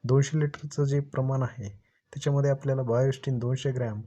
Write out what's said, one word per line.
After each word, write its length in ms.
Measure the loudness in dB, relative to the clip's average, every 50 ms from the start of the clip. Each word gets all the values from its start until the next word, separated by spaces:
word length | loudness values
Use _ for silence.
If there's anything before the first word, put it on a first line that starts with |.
| 2
दोनशे 340 | 4 4 4 4 4 2 0
लिटरचं 440 | 0 0 -2 -6 -12 -8 -2 -2 0
जे 160 | 2 2 0
प्रमाण 400 | -2 -2 -2 -2 0 0 0 0
आहे 260 | -2 -2 -4 -8 -12 -12
त्याच्यामध्ये 800 | -12 -16 _ _ _ _ _ _ -14 -4 0 2 2 2 4 2
आपल्याला 320 | 2 0 0 -2 0 0 2
बायोस्टिन 540 | 2 2 4 4 2 2 0 -2 -2 -2 0
दोनशे 320 | 0 0 -2 0 0 -2
ग्रॅम 280 | -2 0 -2 -4 -4 -8 -10